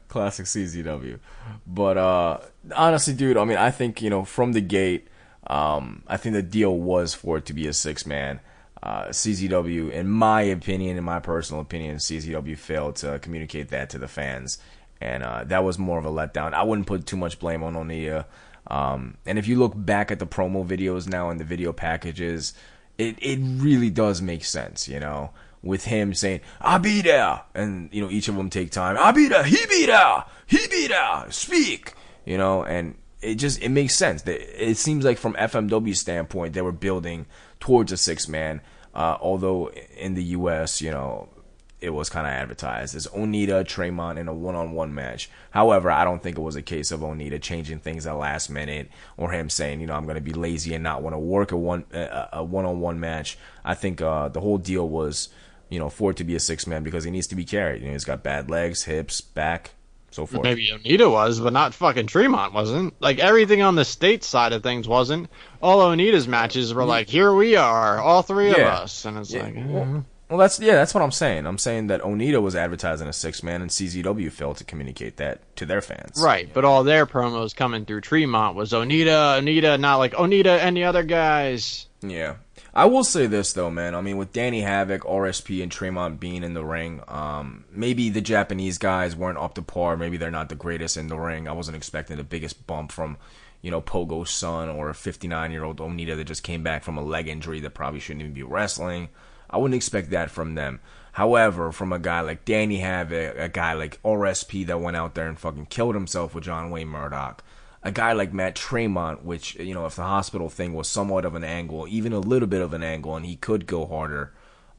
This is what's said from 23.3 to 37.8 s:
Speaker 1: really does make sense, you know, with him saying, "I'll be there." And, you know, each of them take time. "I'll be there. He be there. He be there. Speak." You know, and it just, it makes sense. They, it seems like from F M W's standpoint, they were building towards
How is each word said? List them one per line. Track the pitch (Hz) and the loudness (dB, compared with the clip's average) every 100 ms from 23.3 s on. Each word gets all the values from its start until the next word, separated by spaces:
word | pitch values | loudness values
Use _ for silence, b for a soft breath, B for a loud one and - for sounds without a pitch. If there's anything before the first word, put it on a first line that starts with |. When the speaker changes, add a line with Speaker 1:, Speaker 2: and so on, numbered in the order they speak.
| 135 | -2
Speaker 1:
really | 131 131 143 131 117 | -2 2 4 6 4
does | 95 107 87 | 4 2 2
make | 92 85 | -4 -6
sense, | - - 50 50 - | -6 -6 -6 -8 -8
you | 69 | -8
know, | 73 73 73 b b b | -6 -8 -8 b b b
with | 92 95 107 | -4 -4 0
him | 110 101 | 0 0
saying, | 92 98 92 B B | 0 -2 -2 B B
"I'll | - 180 | 2 4
be | 202 208 | 4 4
there." | 170 143 98 65 - | 6 6 4 0 -6
And, | - 104 92 82 | -4 -4 -4 -6
you | 104 | -6
know, | 98 | -2
each | 101 104 | -2 -2
of | 98 | -2
them | 95 | -2
take | 95 85 | -4 -4
time. | 101 90 107 | -2 0 6
"I'll | 190 | 6
be | 277 294 | 8 6
there. | 277 | 6
He | 143 381 453 | 6 4 4
be | 381 302 | 4 6
there. | 214 156 82 - b b | 8 8 6 -2 b b
He | 294 466 | 2 4
be | 370 269 | -2 0
there. | 190 120 78 53 | 0 0 -2 -4
Speak." | - - 339 233 113 - b b b - | -8 0 2 2 -2 -8 b b b -6
You | 92 | 0
know, | 95 95 | 2 2
and | - 87 85 - - - | 0 -4 -4 -10 -20 -10
it | 110 113 | -6 -2
just, | 143 139 | -2 0
it | 113 | 2
makes | 139 135 - | 2 4 2
sense. | 160 78 | 2 0
They, | - 80 - - 113 | -4 -6 -8 -2 0
it | 110 | 2
seems | 156 151 | 2 2
like | 135 120 | 2 2
from | 117 90 | -2 0
F | 110 | 0
M | 117 104 | 0 0
W's | 110 110 92 | 0 2 -2
standpoint, | - 85 82 95 85 | -2 -4 -4 -6 -4
they | 92 | -4
were | 90 | -4
building | 85 95 92 85 85 - b b b | -4 -2 -2 -4 -8 -12 b b b
towards | - 123 | 4 6